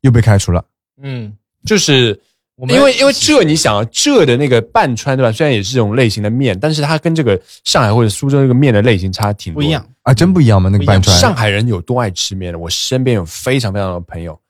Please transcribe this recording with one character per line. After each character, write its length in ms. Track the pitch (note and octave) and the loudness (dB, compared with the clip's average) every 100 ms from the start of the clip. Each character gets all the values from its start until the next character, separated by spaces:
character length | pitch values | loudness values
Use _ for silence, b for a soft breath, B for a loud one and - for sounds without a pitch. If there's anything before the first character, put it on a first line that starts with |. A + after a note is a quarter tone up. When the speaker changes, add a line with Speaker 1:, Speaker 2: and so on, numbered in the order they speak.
Speaker 1:
又 80 | C3+ | 4
被 100 | A2+ | 2
开 180 | A2 G2+ | 4 2
除 140 | - | 2
了。 120 | F2 - _ _ _ | -4 -4 _ _ _
Speaker 2:
嗯。 320 | C#3 B2+ G#2+ G#2 _ _ - | -12 -10 -12 -16 _ _ -2
Speaker 3:
就 100 | G#3+ | 0
是， 420 | - C3+ A#2 G2+ _ _ _ | 2 2 2 -2 _ _ _
Speaker 2:
我 100 | _ | _
们 100 | B2+ | 0
Speaker 3:
因 80 | B3+ | 4
为， 120 | C#4 A#3+ | 4 4
因 60 | |
为 80 | C#4 | 0
浙， 300 | - - D4+ | 0 2 2
你 140 | E3 D#3+ | 2 0
想 200 | - G#2 | 0 -2
啊， 80 | A2+ | -4
浙 340 | - C#4+ C4+ | -2 0 2
的 120 | D3 A#2+ | 2 2
那 120 | D3 | 2
个 140 | A#2+ | 0
半 320 | - A3+ E3 | 0 -2 0
川， 220 | A#2 - C3 | -2 -4 0
对 100 | B2 | 0
吧？ 60 | |
虽 140 | G#2+ D3+ | 0 0
然 80 | |
也 80 | A#2 | 0
是 120 | F#2+ | -2
这 60 | B2+ | -2
种 160 | G#2+ A2+ | 0 0
类 120 | A#2+ | 0
型 140 | G#2 | 0
的 80 | G#2 | -4
面， 280 | A#2+ C3+ F#2 | -2 -2 -2
但 140 | D3 | -2
是 80 | D#3 | -2
它 160 | D3 D#3+ | -2 -2
跟 180 | E3+ | -2
这 100 | E3 | 0
个 140 | B2 F#2+ B B | 0 -2 B B
上 180 | - E3+ | -2 0
海 100 | A2 | 2
或 100 | A2+ | 2
者 60 | A2+ | 0
苏 220 | - C#3 | -2 -2
州 100 | C#3 | 2
这 60 | C3+ | 2
个 80 | |
面 180 | B2 C#3+ | 2 4
的 80 | A2+ | 4
类 160 | A#2 G2+ | 2 0
型 160 | F#2+ | -2
差 200 | F#2 G#2 | -4 -4
挺 200 | G2+ - | -4 -8
多 80 | E2 | -4
的。 60 | D3 | -4
Speaker 2:
不 20 | |
一 40 | |
样。 120 | D#3 - _ | -4 -8 _
Speaker 1:
啊， 120 | - | -2
真 180 | C3+ F3 | 2 2
不 80 | F#3 | 4
一 60 | B2+ | 4
样 160 | G2 | 4
吗？ 80 | F#2 | 2
那 80 | G2 | 0
个 60 | |
半 180 | F#2 G2 | 2 2
川。 0 | |
Speaker 2:
不 80 | F#2 | 2
一 20 | |
样。 80 | F2+ | 2
Speaker 3:
上 140 | A#3 | 2
海 140 | C3+ A2 | 0 -2
人 180 | G2+ A#2+ | -2 -2
有 160 | F#2+ | -4
多 180 | - B2 | -4 -4
爱 100 | A2 | -4
吃 240 | F2 - | -4 -8
面 180 | F#2+ F2+ | -8 -10
呢？ 60 | E2+ | -10
我 120 | E2+ | -8
身 320 | - - B2+ | -8 -4 -2
边 140 | B2+ A2+ | 0 -2
有 80 | |
非 340 | E2 - B2 C3+ | -4 -8 -4 -2
常， 140 | A2+ | -2
非 60 | G2 | -4
常 80 | F#2+ | -6
多 40 | |
的 60 | F2 | -8
朋 220 | F2 E2 | -12 -14
友 160 | E2+ D#2 | -14 -16